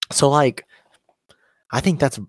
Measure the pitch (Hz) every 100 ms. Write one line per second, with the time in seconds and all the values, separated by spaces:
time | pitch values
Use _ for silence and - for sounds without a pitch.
0 | - - 139 147 135 - - _ _ _
1 | _ _ _ _ _ _ _ 123 190 160
2 | 135 -